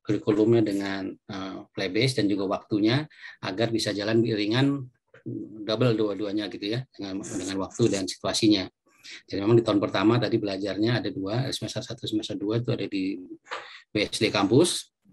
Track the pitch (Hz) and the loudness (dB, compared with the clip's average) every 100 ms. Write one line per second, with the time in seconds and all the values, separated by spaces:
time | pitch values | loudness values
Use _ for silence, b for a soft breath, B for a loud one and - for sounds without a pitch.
0 | - 104 - 107 107 117 104 101 101 98 | -4 -2 2 4 6 6 4 0 -2 -4
1 | 95 - - - - 110 104 - 98 104 | -6 -10 -12 -10 -10 -10 -12 -6 -2 0
2 | 131 127 101 101 95 95 - 104 107 135 | 0 2 0 0 -2 -4 -2 0 2 2
3 | 156 B B B 107 95 113 110 107 98 | -2 B B B -6 -2 0 0 -2 -2
4 | 104 117 117 107 104 123 139 143 127 _ | 0 2 2 0 0 2 2 0 -6 _
5 | _ - - - - 98 - 107 127 110 | _ -18 -12 -10 -10 -10 -4 2 2 2
6 | 107 95 104 104 101 - 101 120 131 - | 0 -2 -4 -4 -4 -6 -4 -4 -6 -10
7 | 98 95 - 107 90 95 92 - 113 98 | -8 -8 -8 -8 -6 -4 -4 0 2 2
8 | 92 - 101 92 107 101 92 _ _ B | -4 -6 -4 2 4 4 2 _ _ B
9 | B B B 92 101 117 113 104 101 98 | B B B -2 4 6 6 2 2 2
10 | 98 123 101 110 101 95 101 95 110 117 | 4 4 4 0 0 -4 -4 0 2 2
11 | 101 95 95 117 131 - 110 107 - - | -2 -4 -4 -2 -2 -4 -6 -8 -8 -10
12 | - 107 - 98 101 113 120 110 98 98 | -4 -4 -4 -4 -2 -2 0 -2 -4 -4
13 | 95 95 90 - - B B B B 104 | -4 -4 -10 -18 -14 B B B B -2
14 | 95 - 104 101 98 113 113 - - _ | -2 0 0 2 4 6 4 2 -8 _
15 | _ | _